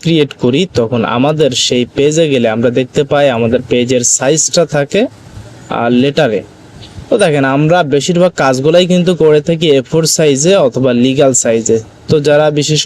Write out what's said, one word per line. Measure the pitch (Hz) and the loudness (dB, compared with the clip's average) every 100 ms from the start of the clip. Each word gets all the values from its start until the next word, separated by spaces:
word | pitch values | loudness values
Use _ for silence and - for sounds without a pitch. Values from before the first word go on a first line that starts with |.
ক্রিয়েট | 160 165 143 - | 0 0 0 -2
করি, | 123 135 185 - | -2 0 -2 -2
তখন | 113 120 107 120 | -2 -2 -2 0
আমাদের | 139 151 147 123 - | 0 0 0 0 -2
সেই | 127 120 - | -2 -2 0
পেজে | 143 156 165 | 0 2 0
গেলে | 135 117 110 | 0 0 0
আমরা | 123 120 | -2 -2
দেখতে | 127 - 139 | -4 -4 -2
পাই | 147 143 117 | 0 0 0
আমাদের | 117 120 - | 0 -2 -2
পেজের | 123 123 127 123 - | -2 0 0 -2 -2
সাইজটা | 131 156 - - 165 | 0 0 -2 -2 0
থাকে, | 151 139 190 262 | -2 -2 -2 -4
আহ, | - - - - - - 110 117 123 | -6 -20 -20 -20 -20 -10 -4 0 2
লেটারে। | 135 143 139 101 78 - - - - - - | 0 0 0 -2 -6 -20 -20 -20 -20 -14 -4
তো | 226 | 0
দেখেন, | 190 147 135 139 | 2 2 0 2
আমরা | 156 175 151 | 2 2 2
বেশিরভাগ | 139 131 175 180 - | -2 0 0 0 0
কাজগুলাই | 139 127 139 170 180 | -2 0 2 2 2
কিন্তু | 180 175 | 0 0
করে | 170 156 151 147 | 2 2 2 0
থাকি | 165 165 135 | -2 2 0
এ | 123 | 0
ফোর | 156 160 - | -2 -2 0
সাইজে | 156 135 160 196 139 | 0 2 2 2 0
অথবা | 120 131 120 | 0 0 2
লিগ্যাল | 127 135 139 127 | 0 2 2 2
সাইজে। | 120 113 110 113 110 - - | 0 -2 0 -2 -4 -14 -2
তো | 156 | 0
যারা | 147 147 156 | 2 2 2
বিশেষ | 147 147 151 | 0 -2 -2